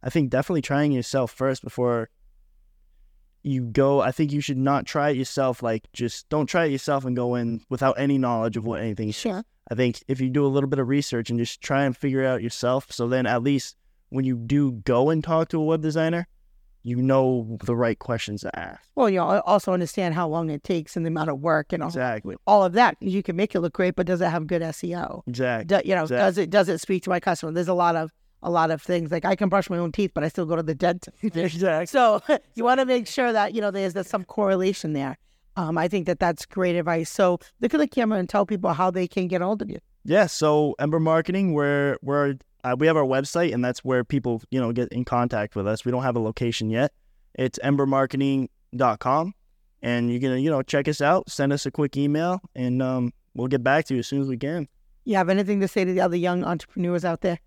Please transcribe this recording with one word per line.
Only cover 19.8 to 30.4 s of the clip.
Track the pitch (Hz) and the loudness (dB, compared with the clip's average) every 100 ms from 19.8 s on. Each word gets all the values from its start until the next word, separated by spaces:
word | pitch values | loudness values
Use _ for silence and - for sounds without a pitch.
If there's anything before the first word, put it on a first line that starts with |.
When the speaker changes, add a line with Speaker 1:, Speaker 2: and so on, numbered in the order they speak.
| 170 - 180 | -2 -2 -2
Speaker 2:
how | 160 170 | 0 -2
long | 156 165 | -2 -2
it | 147 | -4
takes | - 175 156 - | -2 -4 -2 -4
and | 165 | -4
the | |
amount | 165 156 | -2 -2
of | 135 | -2
work | 156 156 151 | 0 0 0
and | 175 | -4
all, | 147 | -4
Speaker 1:
Exactly. | 165 127 110 104 - - | -2 -2 -4 -8 -8 4
Speaker 2:
all | 208 | 4
of | 190 | 6
that. | 180 233 - | 4 4 2
You | 196 185 | -2 -2
can | 196 175 | -2 -2
make | 208 180 | 0 0
it | |
look | 170 | -2
great, | - 185 185 | 0 -2 0
but | 170 | -2
does | 180 | 0
it | 180 | 0
have | 170 156 | 0 -2
good | 170 | -2
S | 160 - 175 | -4 -6 -6
E | 175 | -6
O? | - - - | -8 -10 -10
Speaker 1:
Exactly. | 120 127 117 110 | -4 -2 -2 2
Speaker 2:
Do, | 196 - | 0 2
you | 185 | 0
know, | |
Speaker 1:
Exactly. | 156 123 196 | 0 2 2
Speaker 2:
does | 185 | 2
it, | 175 | 2
does | 202 180 | 4 4
it | 165 | 0
speak | - 185 | 0 -2
to | - | 0
my | 180 | -2
customer? | - 175 160 | 0 -2 -2
There's | 165 170 | -2 0
a | |
lot | 180 175 165 | 2 2 2
of, | 160 _ _ _ | -2 _ _ _
a | - | -2
lot | 170 160 | 2 2
of | 156 | 0
things. | - 180 165 | 0 -2 0
Like, | 165 180 | -2 0
I | 190 | 0
can | 202 | 2
brush | 196 185 | 2 0
my | 175 | -2
own | 175 | -2
teeth, | 151 196 | 0 0
but | - | 0
I | 151 | -2
still | - | -2